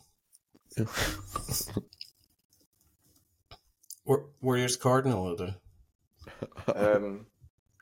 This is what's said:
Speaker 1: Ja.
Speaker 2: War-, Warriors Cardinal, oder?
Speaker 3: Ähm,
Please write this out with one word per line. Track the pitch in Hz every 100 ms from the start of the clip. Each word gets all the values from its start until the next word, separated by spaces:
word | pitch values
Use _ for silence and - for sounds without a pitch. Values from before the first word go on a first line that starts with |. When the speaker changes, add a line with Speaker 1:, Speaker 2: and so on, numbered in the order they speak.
| _ _ _ _ _ _ _ -
Speaker 1:
Ja. | 110 - - - - - - - - 101 - - - _ _ _ _ _ _ _ _ _ _ _ _ _ _ - _ _ _ - -
Speaker 2:
War-, | 131 - -
Warriors | 127 123 123 -
Cardinal, | 127 127 135 107 92
oder? | 85 92 98 - - _ _ _ _ - - 110 - -
Speaker 3:
Ähm, | - 104 104 101 101 113 _ - _ _ _